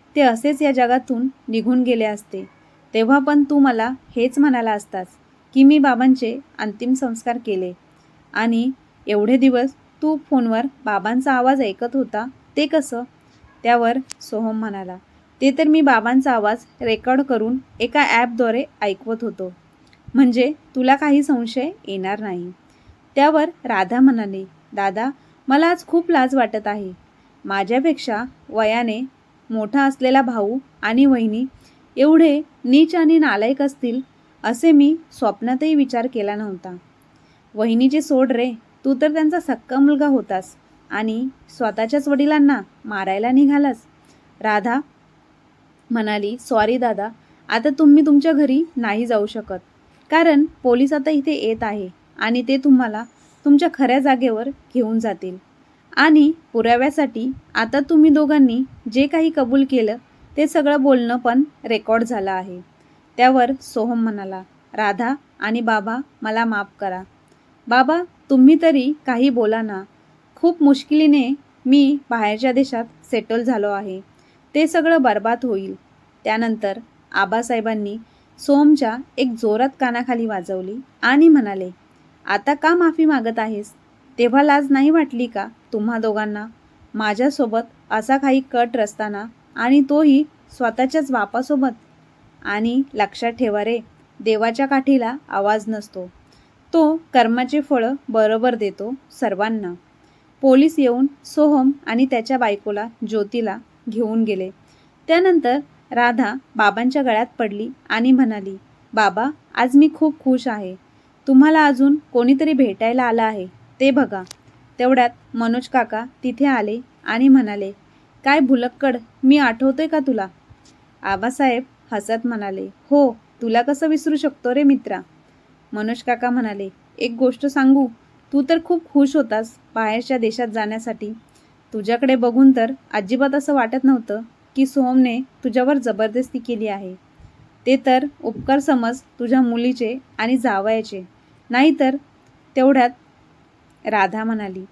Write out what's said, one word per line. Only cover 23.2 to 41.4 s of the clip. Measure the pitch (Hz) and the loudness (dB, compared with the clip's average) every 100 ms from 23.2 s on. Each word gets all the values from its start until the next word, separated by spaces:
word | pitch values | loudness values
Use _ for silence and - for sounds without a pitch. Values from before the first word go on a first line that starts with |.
| 285 302 320 - | 2 2 0 -6
राधा | 240 196 185 240 | -6 -4 -2 4
म्हणाली, | 269 233 202 190 190 _ _ | 4 4 -4 -10 -14 _ _
"दादा, | 202 196 190 254 - _ _ - | -4 -4 -4 -6 -8 _ _ -2
मला | 277 330 | 2 2
आज | 349 - | 0 -2
खूप | 330 339 | -2 2
लाज | 311 254 269 | 0 2 0
वाटत | 214 214 214 | -2 -2 -6
आहे. | 208 190 180 _ _ _ _ 196 | -6 -10 -14 _ _ _ _ -6
माझ्यापेक्षा | 196 190 247 320 277 - 214 262 - - | -4 -2 0 0 -2 -4 -6 -8 -14 -8
वयाने | 214 214 233 233 220 262 _ _ _ - | -2 0 0 -2 -6 -10 _ _ _ -8
मोठा | 220 214 277 | -6 -2 0
असलेला | 277 262 254 269 | 0 0 2 2
भाऊ | 254 226 202 262 - _ | 2 -2 -4 -4 -10 _
आणि | 214 240 277 | 0 4 4
वहिनी | 254 226 214 262 - _ _ _ - | 4 0 -2 -6 -10 _ _ _ 0
एवढे | 294 320 330 285 302 _ | 4 6 6 2 -4 _
नीच | 240 277 320 349 | 2 4 4 2
आणि | 311 330 | 4 4
नालायक | 294 202 226 277 | 4 0 -2 0
असतील, | 277 285 240 254 262 _ _ _ | -4 -4 -6 -6 -8 _ _ _
असे | 214 233 330 | -6 0 4
मी | 285 285 320 - | 6 6 2 -6
स्वप्नातही | - 220 202 226 254 311 302 | -4 -4 -2 -4 -2 0 0
विचार | 269 240 247 | 0 -2 -4
केला | 240 202 208 | -4 -6 -6
नव्हता." | 208 180 185 180 _ _ _ _ _ _ _ 208 | -10 -12 -14 -18 _ _ _ _ _ _ _ -4
"वहिनीचे | 226 226 262 302 | -2 2 2 2
सोड | 294 262 262 | 0 0 2
रे, | 240 254 226 _ _ 269 | 0 -4 -8 _ _ -6
तू | 262 | -2
तर | 302 | -2
त्यांचा | 311 311 339 | 0 -2 -2
सक्का | 302 226 - 262 | -6 -8 -6 2
मुलगा | 285 285 294 | 2 2 0
होतास | 262 196 190 - _ _ _ _ | 0 -2 -8 -8 _ _ _ _
आणि | 208 220 220 262 - | -8 -6 -6 -8 -10